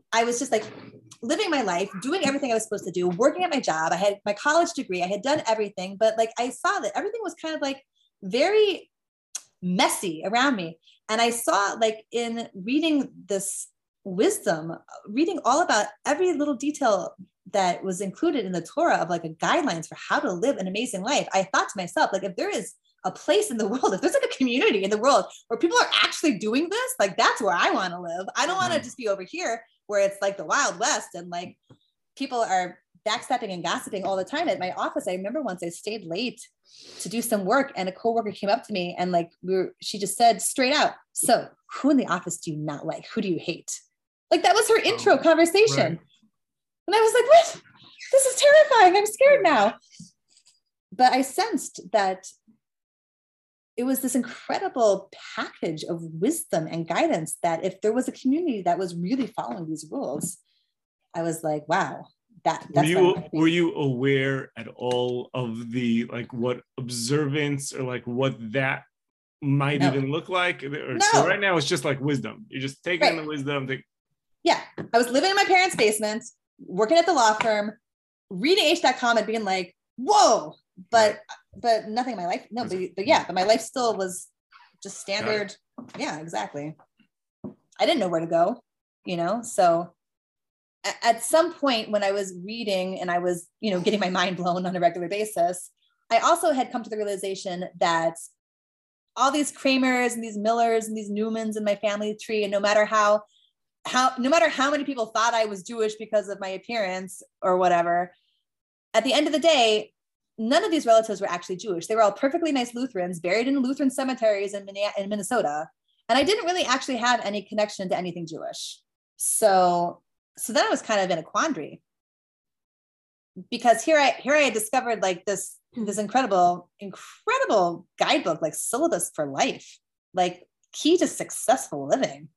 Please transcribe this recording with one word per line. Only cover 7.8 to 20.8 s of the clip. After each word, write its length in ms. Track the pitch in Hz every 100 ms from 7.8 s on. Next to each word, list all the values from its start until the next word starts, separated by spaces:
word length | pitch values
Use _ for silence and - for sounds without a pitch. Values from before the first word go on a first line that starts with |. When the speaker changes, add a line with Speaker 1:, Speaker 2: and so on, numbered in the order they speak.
| _ _ _ _
Speaker 1:
very 680 | 190 233 339 427 415 320 - _ _ _ _ - - _
messy 600 | 180 185 330 339 190 160
around 320 | 180 233 277 220
me. 220 | 165 165 _ _ -
And 120 | 220
I 100 | 233
saw, 460 | 233 - 349 196 233
like, 240 | 226 214 -
in 360 | 233 233 233 226
reading 560 | 196 185 285 320 294 240 170 180
this 420 | 196 190 - - _ _ _
wisdom, 680 | 196 180 311 427 214 165 165 - - - -
reading 340 | 220 339 330
all 160 | 226 277
about 240 | 359 226 - - -
every 260 | 294 359
little 200 | 285 294
detail 600 | 247 285 294 247 190 - - 190 _ 190
that 300 | 202 180 170
was 180 | 190 180
included 440 | 196 - 330 285 190
in 60 |
the 100 | 175
Torah 360 | 165 - 330 190
of, 120 | 165
like, 140 | 170
a 60 | 160
guidelines 580 | 160 175 285 285 165 160
for 80 | -
how 240 | - 240
to 120 | 294
live 240 | 175 247 208
an 100 | 185
amazing 340 | 202